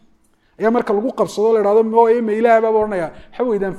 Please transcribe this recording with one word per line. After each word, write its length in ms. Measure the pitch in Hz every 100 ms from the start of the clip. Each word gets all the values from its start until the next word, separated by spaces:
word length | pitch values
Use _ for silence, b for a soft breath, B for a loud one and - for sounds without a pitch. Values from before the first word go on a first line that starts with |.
| _ _ _ _ _ _
ayaa 120 | 208
marka 220 | 240 226
lagu 180 | 202 247
qabsado 400 | - 196 - 220
la 60 | 226
idhahdo, 220 | 202 214
"Mooye, 380 | 226 226 233 240
ma 100 | 226
Ilaahay?" 280 | 214 233 226
baa 80 | 226
odhanaya, 360 | 220 214 196 160 B B
"Waxa 140 | -
weydaan 300 | 247 208 196